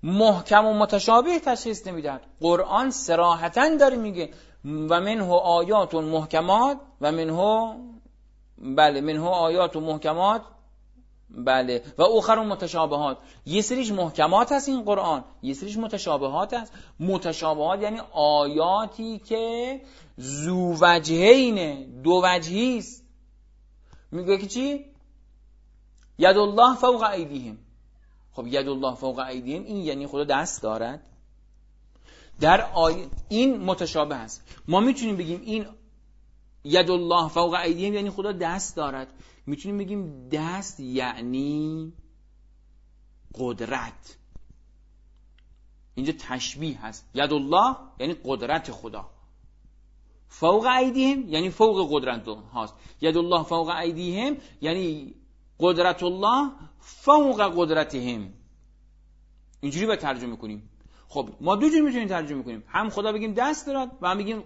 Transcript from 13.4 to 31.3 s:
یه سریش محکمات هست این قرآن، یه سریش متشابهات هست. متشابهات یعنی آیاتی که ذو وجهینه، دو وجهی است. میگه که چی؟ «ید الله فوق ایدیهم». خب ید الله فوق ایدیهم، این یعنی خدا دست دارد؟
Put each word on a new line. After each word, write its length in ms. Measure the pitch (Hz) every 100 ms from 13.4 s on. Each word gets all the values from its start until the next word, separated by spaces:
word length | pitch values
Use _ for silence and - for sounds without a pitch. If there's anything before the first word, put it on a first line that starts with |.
| -
یه 160 | 185
سریش 300 | 208 254 233
محکمات 600 | 202 170 - 156 190 240
هست 180 | 285 277
این 120 | 262
قرآن، 400 | 208 202 175 147 123 -
یه 120 | 131
سریش 240 | 135 196 208
متشابهات 760 | 226 202 185 143 135 151 202
هست. 200 | 240 220 - - -
متشابهات 840 | 175 190 180 156 160 151 151 196
یعنی 180 | 208 226 -
آیاتی 1080 | 165 147 147 143 151 165 196 214 - 226 220
که 640 | - 220 226 233 247 269 269 - - -
ذو 540 | 127 143 156 180 180 165
وجهینه، 1080 | 175 175 160 165 196 262 254 208 160 139 131 123
دو 180 | 143 180
وجهی 540 | 180 180 160 190 247 240
است. 280 | - - - - - - _ _ - - _ - -
میگه 260 | 160 180 196
که 100 | 196
چی؟ 380 | 247 277 285 - - - - - _ - - - _ _ _ - -
«ید 200 | 175 196
الله 380 | 208 202 247 254
فوق 280 | 247 247
ایدیهم». 540 | 220 196 156 143 120 110 - - - _ _ _ _
خب 140 | - 120
ید 200 | 139 139
الله 280 | 135 135 123
فوق 240 | 131 127
ایدیهم، 440 | 131 127 123 160
این 140 | 208 208
یعنی 300 | 160 139 143
خدا 160 | 139
دست 400 | 143 139 170 -
دارد؟ 420 | 107 110 113 147 - - _